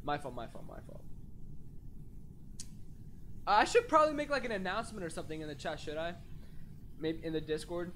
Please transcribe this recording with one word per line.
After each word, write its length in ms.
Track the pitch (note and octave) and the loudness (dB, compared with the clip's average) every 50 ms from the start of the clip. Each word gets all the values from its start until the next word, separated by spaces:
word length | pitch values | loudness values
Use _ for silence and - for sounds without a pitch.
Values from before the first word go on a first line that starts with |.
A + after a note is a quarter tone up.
| - | 0
My 140 | C#3 D3 C#3+ | 0 0 0
fault, 180 | - C3+ B2 | -2 -4 -6
my 120 | A#2+ A#2 A2 | -6 -6 -6
fault, 180 | - G2+ - - | -8 -8 -8 -8
my 120 | G2 - | -8 -10
fault. 200 | - - - - - - - - - - - - - - - - - - - - - - - - - - - - - - - - - - - - - - - - - - - - - - - - - - - - - - | -10 -10 -12 -10 -8 -8 -8 -6 -8 -10 -8 -8 -8 -6 -6 -6 -8 -8 -8 -8 -8 -8 -8 -8 -10 -8 -10 -10 -10 -10 -12 -12 -12 -10 -10 -8 -8 -10 -8 -10 -10 -10 -10 -10 -10 -10 -10 -10 -8 -8 -8 -6 2 6
Uh, 40 | |
I 120 | G3 G#3 B3+ | 8 8 8
should 240 | - - - - - | 10 8 6 6 10
probably 260 | D4 D#4 D#4 D4+ D4+ | 8 10 10 10 6
make, 160 | C#4+ D4 D4 | 2 2 2
like, 140 | C#4+ C4+ A#3+ | 2 2 2
an 80 | B3 | 2
announcement 540 | A3+ G3 F#3+ F#3 F#3 G#3+ A#3 A3+ G3+ G#3+ F#3 | 0 2 2 2 0 0 -2 -2 -4 -4 -4
or 40 | E3 | -4
something 300 | D#3 F#3 D#3+ D3+ D#3 D#3 | -2 -4 -4 -4 -4 -4
in 80 | D#3 D3+ | -4 -4
the 80 | D3 | -6
chat, 240 | C3+ - F3+ D#3 C#3+ | -4 -2 -4 -4 -2
should 160 | - D#3 D3 | -4 -4 -2
I? 200 | D#3 D#3+ E3+ F3+ F#3+ - - - D3+ - - - - - - - - - - - - | 0 0 -2 -2 -4 -8 -10 -8 -8 -8 -8 -6 -8 -6 -6 -8 -10 -10 -10 -8 -2
Maybe 260 | D#3 D#3+ D#3+ D#3+ - | 0 0 0 0 -2
in 60 | E3 | 0
the 80 | D#3+ D#3 | 0 0
Discord. 540 | D3+ D#3 D#3 D#3 - - F3 F3 F3 E3+ F3 | 2 2 0 0 0 -2 -2 -2 -2 -2 -4